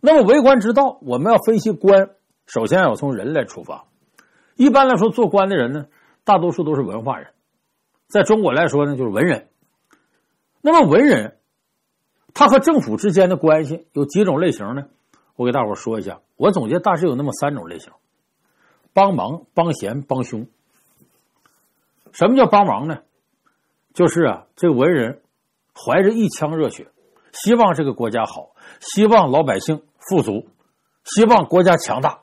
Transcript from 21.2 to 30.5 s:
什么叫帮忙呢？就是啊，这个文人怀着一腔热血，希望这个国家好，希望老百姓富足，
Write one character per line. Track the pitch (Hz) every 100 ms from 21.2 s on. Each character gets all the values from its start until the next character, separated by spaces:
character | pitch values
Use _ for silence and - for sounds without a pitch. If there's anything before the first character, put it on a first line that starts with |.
| _ _ _ _ _ _ _ _ _
什 | - 180
么 | 262
叫 | 240
帮 | 208 196
忙 | 104 147
呢？ | 147 _ _ _ _ _ _ _ _ _
就 | - 175
是 | 170
啊， | 147 98 _
这 | _ 175
个 |
文 | 127 143
人 | 165 113 - _ _ _ _ _
怀 | - - 143
着 | 196
一 | 226 208
腔 | - 151 160
热 | 143
血， | - - _ _ _ _
希 | - -
望 | 233 214
这 | 151
个 | 139
国 | 117 117
家 | 113
好， | 110 - - _ - -
希 | - - 214
望 | 226 156
老 | 135
百 | 147 98
姓 | - 156 _ _ -
富 | 185
足， | 113 104 -